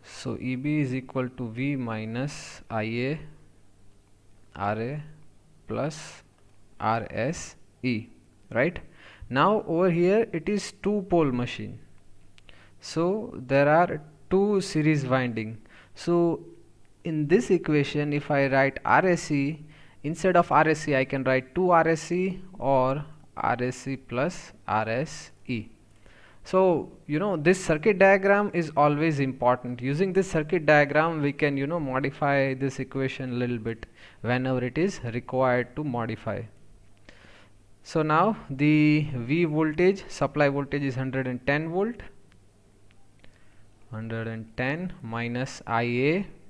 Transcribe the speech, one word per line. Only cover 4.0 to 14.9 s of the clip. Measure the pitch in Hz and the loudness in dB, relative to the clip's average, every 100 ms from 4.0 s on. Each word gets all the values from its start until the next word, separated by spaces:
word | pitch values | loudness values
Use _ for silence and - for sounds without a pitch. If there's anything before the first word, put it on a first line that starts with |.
| _ - - - - | _ -20 -20 -20 -20
R | - 101 107 | -6 -4 -2
A | 120 151 - - - - _ - - | -4 -6 -12 -18 -20 -20 _ -20 -8
plus | 110 143 - - - - _ - - - - | -4 -4 -6 -16 -20 -20 _ -20 -20 -20 -4
R | 110 113 107 | -2 -2 -4
S | - 127 170 - - - _ | -4 -4 -4 -12 -18 -20 _
E, | 127 113 117 - - _ - | -4 -4 -6 -20 -20 _ -6
right? | 113 156 170 - - - - - | 0 0 -2 -14 -20 -20 -20 -4
Now | 127 170 214 - | 2 2 2 0
over | 165 185 | 0 2
here | 170 175 214 - | 4 4 2 0
it | 170 156 | -4 -2
is | 208 - - | -4 -4 -6
two | 196 208 190 | -2 -2 2
pole | 170 147 | 2 4
machine, | 123 123 - 107 107 - - - - - - - - - - | 0 -4 -6 -12 -14 -20 -20 -20 -20 -20 -20 -20 -20 -20 -20
so | - 160 170 214 - | -8 -2 0 -2 -6
there | - 127 139 143 | -12 0 4 6
are | 156 175 - - - - | 6 4 -2 -10 -20 0
two | 190 202 202 | 2 4 2
series | 185 156 151 | 0 2 4